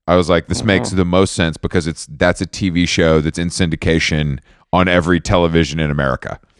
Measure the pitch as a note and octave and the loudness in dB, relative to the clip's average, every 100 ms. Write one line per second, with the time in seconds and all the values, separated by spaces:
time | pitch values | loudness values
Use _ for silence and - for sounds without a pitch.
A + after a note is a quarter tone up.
0 | - F2+ D#2+ F2 - F2 A2+ F#2 - F#2+ | 0 2 4 0 0 -4 0 0 0 -2
1 | F2 F2+ F#2+ - E2 D2+ E2+ F#2 D#2+ D#2 | 2 2 2 0 -2 -2 -4 -2 -4 -8
2 | - D2 F2+ F2 F2+ - G2 E2+ F2 - | -10 -2 0 0 -6 -4 -2 0 0 2
3 | E2 D#2+ D2+ E2 F2 - F2 D#2 F2+ E2 | 4 4 0 -4 -6 -2 -2 -2 0 0
4 | - D#2 D2+ C2 _ _ - F2 F#2 F2+ | 0 -2 -2 -6 _ _ -2 0 2 2
5 | E2 F2 - F#2+ E2+ E2 D2+ D#2 D2+ D2 | 2 0 2 2 4 2 0 -2 -2 -2
6 | C#2 B1+ - - _ _ | -2 -4 -8 -14 _ _